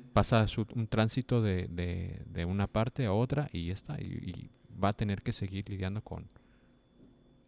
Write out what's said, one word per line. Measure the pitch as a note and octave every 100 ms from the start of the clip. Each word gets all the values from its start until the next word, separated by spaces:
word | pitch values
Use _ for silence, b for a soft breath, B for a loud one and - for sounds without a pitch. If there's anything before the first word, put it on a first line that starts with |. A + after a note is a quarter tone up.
| -
pasa | - G3+ A#2 G#2+
su, | - G#2+ A#2+
un | A2
tránsito | A2 A2 - B2 B2
de, | G#2+ F#2 F2+
de, | E2+ F2 F2 F2 F2+ -
de | E2+ E2+
una | G2 G2+
parte | G#2+ A#2 - A#2+
a |
otra | G2+ B2 - D3
y | E2+ E2+
ya |
está, | F#2+ - -
y, | F#2+
y | F#2 - E2+ - - - -
va | G2
a |
tener | G#2 G#2 G2
que | -
seguir | - G2 F#2+ G2
lidiando | G2 F#2+ G#2
con | - E2+ E2 b b b b b b - - - - -